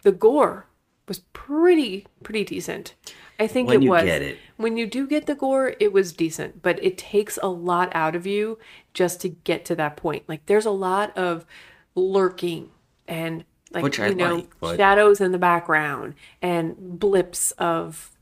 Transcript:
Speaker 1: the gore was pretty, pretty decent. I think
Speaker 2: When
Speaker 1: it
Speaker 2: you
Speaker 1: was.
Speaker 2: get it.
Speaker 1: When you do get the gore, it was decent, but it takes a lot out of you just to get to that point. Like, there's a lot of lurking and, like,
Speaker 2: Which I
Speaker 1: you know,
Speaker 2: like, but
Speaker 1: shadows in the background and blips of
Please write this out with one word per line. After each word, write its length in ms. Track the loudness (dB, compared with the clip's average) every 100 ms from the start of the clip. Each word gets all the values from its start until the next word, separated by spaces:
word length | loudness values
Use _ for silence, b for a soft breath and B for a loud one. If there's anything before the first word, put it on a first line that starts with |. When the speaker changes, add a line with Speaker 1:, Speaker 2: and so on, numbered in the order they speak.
Speaker 1:
the 100 | 0
gore 540 | 4 4 6 2 0 -16 _ _ _ -12
was 120 | -12 _
pretty, 760 | -18 -6 2 4 4 0 -6 -12 _
pretty 220 | -8 -4
decent. 500 | -4 -6 -8 -10 -12 _ B B B B
I 60 | -2
think 220 | 0 4
Speaker 2:
When 120 | 6
Speaker 1:
it 40 |
Speaker 2:
you 60 | 6
Speaker 1:
was. 140 | 4
Speaker 2:
get 160 | 4 0
it. 180 | -2 -10 -16 -6
Speaker 1:
When 200 | -4 -2
you 100 | -4
do 200 | -4 -2
get 200 | -2 -2
the 80 |
gore, 400 | -4 0 0 0 0
it 120 | 2
was 200 | 2 0
decent, 480 | -2 -4 -4 -10 -4
but 220 | -2 0
it 140 | -2 -4
takes 400 | -2 -2 -2 -4
a 60 | -4
lot 400 | -4 -2 0 0
out 200 | 0 -2
of 120 | -4 -4
you 320 | -4 -4 -8 B B B
just 280 | -2 -2 -2
to 60 | -8
get 340 | -8 -4 -4 -2
to 100 | -4
that 200 | -4 -4
point. 320 | -6 -6 -8
Like, 160 | -10 0
there's 200 | 2 2
a 40 |
lot 460 | -2 -2 -2 -2 -4
of 300 | -4 -4 -8 B B B B
lurking 760 | -2 0 2 2 0 -6 -6 -10 _ _ _ -10
and, 380 | -6 -6 -8 -12 _ _
like, 120 | -4
Speaker 2:
Which 140 | -2 0
I 100 | -2
Speaker 1:
you 60 | 0
know, 180 | 0 -2
Speaker 2:
like, 140 | -6 -10
but 160 | -6 2
Speaker 1:
shadows 440 | 4 6 6 6
in 120 | 2
the 60 | 2
background 760 | 2 2 2 0 0 -6 -10 -14 B B
and 340 | -2 -2 -2 -8 -14 -4
blips 540 | 0 2 0 -4 -6
of 580 | -2 -2 -2 -4 -14 -20 _